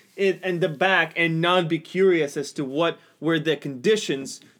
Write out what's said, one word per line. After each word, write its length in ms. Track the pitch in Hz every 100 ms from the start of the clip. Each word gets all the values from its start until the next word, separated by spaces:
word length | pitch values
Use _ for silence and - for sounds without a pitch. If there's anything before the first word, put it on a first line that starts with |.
| _ -
in, 240 | 196 170
in 160 | 185 175
the 100 | 180
back 440 | 143 185 185 160
and 260 | 170 165 160
not 280 | 170 185 165
be 100 | 165
curious 580 | - 185 190 170 143 156
as 160 | 139
to 100 | -
what 340 | 135 139 165 156 _ _
were 180 | 151 160
the 180 | 156 147
conditions 840 | 151 131 127 214 - 139 135 - -